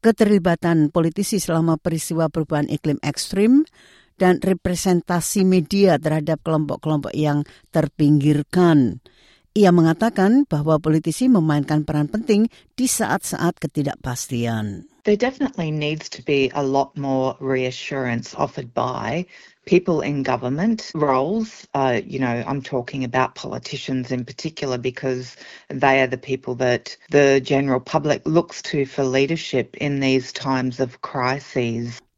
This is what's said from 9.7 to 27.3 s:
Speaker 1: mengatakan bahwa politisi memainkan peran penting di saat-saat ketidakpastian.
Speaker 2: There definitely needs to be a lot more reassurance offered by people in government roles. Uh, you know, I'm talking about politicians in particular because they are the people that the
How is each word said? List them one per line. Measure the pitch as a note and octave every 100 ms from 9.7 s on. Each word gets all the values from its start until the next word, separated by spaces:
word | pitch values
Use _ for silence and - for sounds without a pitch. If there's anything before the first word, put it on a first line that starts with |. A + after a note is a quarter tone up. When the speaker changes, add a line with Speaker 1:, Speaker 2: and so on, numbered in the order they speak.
Speaker 1:
mengatakan | F3 D#3+ E3 A3+ A3 F#3+ B3 C#4+
bahwa | D3 D3+ D#3
politisi | D#3+ D#3 D#3+ D#3 B3+
memainkan | A3+ D#3 D3 C#3+ D3+
peran | D3+ D3+ D3
penting | G#3+ A3+ G#3 A#3 - _ -
di | B3+
saat-saat | - - D#3+ - - A#2+ -
ketidakpastian. | C#3 - C#3 - C3 B2 - A#2+ A#2 A2+ G#2+ F#2+ - _
Speaker 2:
There | - G#3
definitely | A#3+ C4 C4+ - D#3+
needs | D3+ D3 D#3 -
to | -
be | C3 C#3+ C3
a | D3
lot | C#3 C#3 C3+
more | - C#3 C3+ C3 -
reassurance | C3+ C3 B2+ B2 - C3+ B2+ A#2+ A2+ -
offered | C#3 - A#2+
by | B2 B2 B2 G#2+ D3+ F#3 - - _ -
people | F3+ F#3 D#3+
in | - C#3+
government | C3+ B2 B2 C#3 G#3 A3 -
roles. | D#3+ D3 C3 C#3+ A3 A3 - -
Uh, | C#3+ C3 A#2+ -
you | C3+
know, | C3 A#2+ -
I'm | C#3
talking | C3 C3+ B2 C#3
about | B2+ B2+ B2+
politicians | - C3 A#2 - C#3 - C3 B2
in | B2+
particular | B2 - D#3+ D#3 C#3+ B2
because | B2 B2 C3+ B2+ B2 - - - _
they | C#3 C#3 C3+
are | C3
the | B2
people | - C3+ - B2
that | B2+ B2 - - _
the | C#3+ C#3